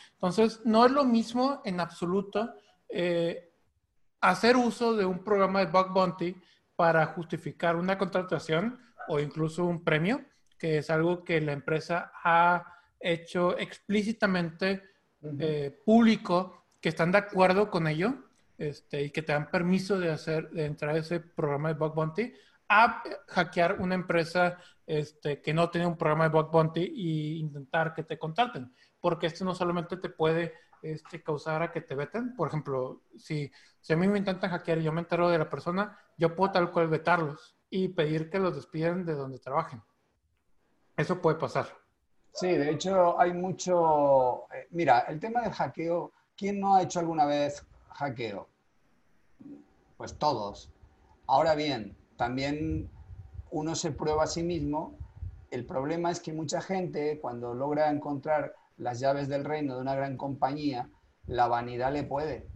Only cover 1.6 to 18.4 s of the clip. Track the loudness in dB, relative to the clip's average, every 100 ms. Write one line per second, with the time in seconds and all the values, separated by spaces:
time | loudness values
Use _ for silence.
1.6 | -4 -4 -4 -4 -2 -2 -2 -4 -4 -8
2.6 | _ _ -10 -4 0 0 -2 -4 -12 _
3.6 | _ _ _ _ _ 2 4 6 6 6
4.6 | 4 2 0 2 0 0 2 4 4 2
5.6 | 4 4 4 2 2 0 -6 -6 _ _
6.6 | _ 2 4 6 2 -2 -8 -8 -8 -2
7.6 | 0 0 0 0 0 -2 -2 -4 0 0
8.6 | 0 -6 -18 -14 -4 -2 -2 -2 -4 -2
9.6 | -2 0 2 2 2 -2 -6 _ _ -8
10.6 | -2 -2 0 0 2 0 0 -2 0 -4
11.6 | -2 -2 0 -4 -4 -2 4 6 6 4
12.6 | -2 -20 _ -8 -4 -4 -2 0 0 0
13.6 | -6 -10 -2 0 0 0 0 0 -2 -2
14.6 | -2 -2 -8 _ _ _ -10 -4 -2 -2
15.6 | -4 -4 6 8 8 4 2 0 0 -10
16.6 | _ _ -4 0 4 4 2 4 4 4
17.6 | 2 0 0 0 -2 -2 -10 _